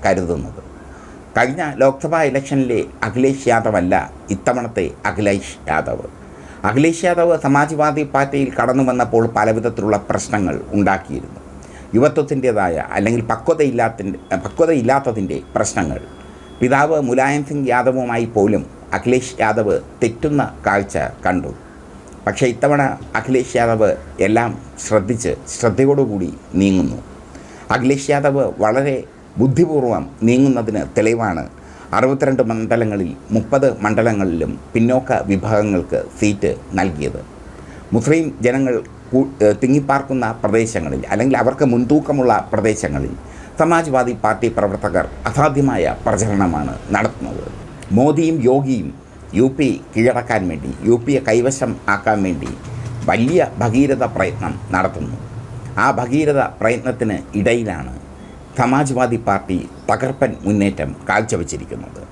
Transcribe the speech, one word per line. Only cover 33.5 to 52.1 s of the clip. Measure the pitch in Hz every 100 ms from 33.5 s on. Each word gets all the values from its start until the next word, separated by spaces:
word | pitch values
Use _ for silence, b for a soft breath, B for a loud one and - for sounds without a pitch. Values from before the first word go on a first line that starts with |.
| 139 135 104
മണ്ഡലങ്ങളിലും | 104 107 117 104 98 82 78 - -
പിന്നോക്ക | 113 117 127 127
വിഭാഗങ്ങൾക്ക് | 113 - 98 98 107 107 95 87 - - -
സീറ്റ് | 104 101 - - -
നൽകിയത്. | 95 95 73 69 - - - - B B B B
മുസ്ലിം | 113 127 160 160 -
ജനങ്ങൾ | 120 135 135 117 - - -
കൂ-, | 127 135 -
ഏ, | 107
തിങ്ങിപ്പാർക്കുന്ന | 101 123 143 139 139 139 131 117 113
പ്രദേശങ്ങളിൽ | 101 110 113 101 78 67 -
അല്ലെങ്കിൽ | 98 131 127
അവർക്ക് | 120 139 143
മുൻതൂക്കമുള്ള | 120 123 151 151 143 127 104 -
പ്രദേശങ്ങളിൽ | 104 110 104 82 71 64 - - B B -
സമാജ്വാദി | 160 170 160 131 123
പാർട്ടി | 113 107 110 117
പ്രവർത്തകർ | 113 101 95 101 90 - - 107
അസാധ്യമായ | 113 151 139 139 110 80 - -
പ്രചരണമാണ് | 107 107 101 92 78 69 - -
നടത്തുന്നത്. | 98 110 - 58 - - - - - -
മോദിയും | 98 139 151 165 160
യോഗിയും | 120 135 135 123 76 - - - -
യു | 95 131 135
പി | 135 - - 110
കീഴടക്കാൻ | 120 120 117 110 92
വേണ്ടി, | 80 65 67
യു | 107 117 117
പിയെ | 135
കൈവശം | - 117 123 135 120 113 -
ആക്കാൻ | 98 -